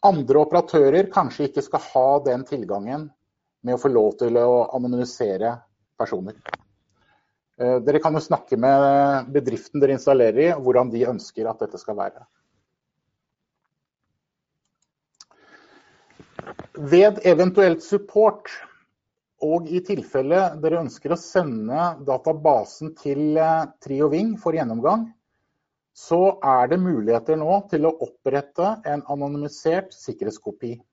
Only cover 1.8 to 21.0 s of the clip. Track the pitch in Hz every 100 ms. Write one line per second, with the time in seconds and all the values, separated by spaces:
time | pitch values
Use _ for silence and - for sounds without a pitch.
1.8 | - 135 131 143 135 123 135 139 98 101
2.8 | 101 143 151 _ _ _ _ _ 120 123
3.8 | 139 120 107 - 120 120 120 123 113 131
4.8 | 123 123 123 - 113 95 110 117 _ _
5.8 | _ _ 117 98 95 110 - - _ _
6.8 | _ _ _ _ _ _ _ _ 123 127
7.8 | 120 147 156 156 156 160 - 131 127 139
8.8 | 139 139 139 139 120 139 123 117 - 151
9.8 | 139 135 - 139 117 110 160 160 127 123
10.8 | 123 113 120 117 - - 113 110 107 -
11.8 | - 104 98 - _ _ _ _ _ _
12.8 | _ _ _ _ _ _ _ _ _ _
13.8 | _ _ _ _ _ _ _ _ _ _
14.8 | _ _ _ _ - _ _ - _ _
15.8 | _ _ _ _ - _ - - - -
16.8 | 147 165 208 208 180 160 185 185 190 165
17.8 | - 202 202 - 214 190 - - - _
18.8 | _ _ _ _ _ _ 151 165 165 180
19.8 | 180 190 - 139 135 175 190 156 156 170
20.8 | 160 -